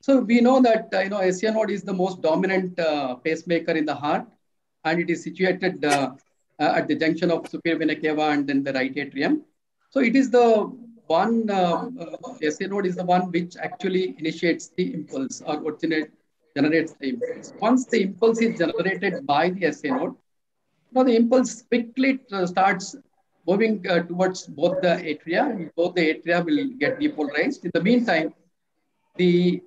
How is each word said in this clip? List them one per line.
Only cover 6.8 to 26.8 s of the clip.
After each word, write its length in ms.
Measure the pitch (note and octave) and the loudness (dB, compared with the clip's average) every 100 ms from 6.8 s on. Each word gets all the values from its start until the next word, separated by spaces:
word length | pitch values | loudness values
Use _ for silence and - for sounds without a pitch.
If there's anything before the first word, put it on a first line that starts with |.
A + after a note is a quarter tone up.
| D#3+ | -2
the 60 | |
junction 360 | D3+ D#3+ E3 E3+ | 0 0 0 0
of 160 | E3 - | 0 -4
superior 300 | D#3+ E3+ D#3 | -6 -4 0
vena 180 | D#3 D3+ | -2 0
cava 340 | D#3 D3+ D3+ | -2 0 0
and 160 | D3 C#3 | 0 0
then 160 | C#3 | 0
the 100 | C#3 | 0
right 240 | C3+ C3 C#3 | -2 -2 -4
atrium. 460 | C#3 C3+ D#3 D4+ - _ _ _ _ | -8 -4 -2 -2 -4 _ _ _ _
So 100 | C4+ | 0
it 140 | A#3+ C4 | 2 4
is 140 | C4 | 4
the 420 | A#3+ A#3+ G#3+ F#3 - - - _ | 4 6 4 2 -8 -20 -20 _
one, 420 | E3 G#3 A#3 G#3+ | 0 2 0 0
uh, 400 | G3 F3+ E3+ - - | 0 2 0 -4 -10
uh, 340 | D#3+ - - - | -12 -12 -14 -4
S 180 | D#3 - | -4 -4
A 80 | F#3+ | -6
node 180 | G3+ F#3+ | -4 -4
is 80 | |
the 100 | F3+ | -4
one 260 | F3 F3+ F3+ | 2 2 2
which 240 | F3 F3 - | -4 -6 -10
actually 580 | D#3+ - G3 F3+ F#3 - | -12 -6 -2 -2 -2 -4
initiates 500 | D#3 D#3+ F3 - - | -8 -2 -2 -2 -6
the 260 | - F#3 | -6 -4
impulse 480 | E3+ C#3+ C#3 C3 - | -4 -8 -8 -8 -8
or 120 | - D3+ | -8 -6
originate, 540 | D#3 D3+ D#3+ D#3 - _ _ _ _ C#3 | -6 -6 -2 -2 -4 _ _ _ _ 0
generates 380 | D3 D#3+ D#3+ - | 2 2 0 -6
the 100 | C#3 | -6
impulse. 420 | A#2+ A#2+ - - - | -6 -6 -8 -14 -4
Once 240 | G#3+ B3+ - | 2 2 2
the 160 | A3+ | 0
impulse 380 | F#3+ - A3+ A3+ | 0 2 2 2
is 160 | A3+ - | 0 0
generated 680 | D#3+ - F3 F#3 G3 D3 - | -2 0 -2 -2 -4 -4 0
by 240 | C#3+ F3 | 2 2
the 160 | F#3 E3 | 0 -2
S 180 | C#3+ | -2
A 40 | C#3+ | -4
node, 260 | C3 E3 - _ _ _ _ _ _ _ | -4 -4 -8 _ _ _ _ _ _ _
now 100 | B3 | 2
the 140 | C4 A3+ | 4 4
impulse 460 | A#3 B3+ B3 - | 4 4 2 -6
quickly, 580 | _ A#3+ A#3 - C4+ C4 _ | _ -2 -2 0 0 0 _
uh, 140 | G3 F3+ | -4 -2
starts 500 | F3+ F#3+ F#3 - - _ _ _ _ - | 2 2 0 -6 -16 _ _ _ _ -2
moving, 380 | G3 A3 G#3 F3+ | 2 2 0 0
uh, 140 | F3 | 0
towards 420 | E3+ F3 F#3 F#3 - | 0 -2 -2 -2 -12
both 340 | D3+ C4 C#4 | -2 0 2
the 140 | F#3 E3+ D#3+ | 0 0 -2
atria, 380 | D3+ D#3+ F#3 C#4 | -8 -4 -2 -2
and 240 | G#3+ D#3+ | -4 -8
both 220 | - F3 F3+ | -4 -2 0
the 180 | D#3 | 0
atria 280 | D#3 E3 E3+ | 0 -2 -2
will 260 | E3+ D3 C#3 | 0 0 -2
get 220 | B2 | -2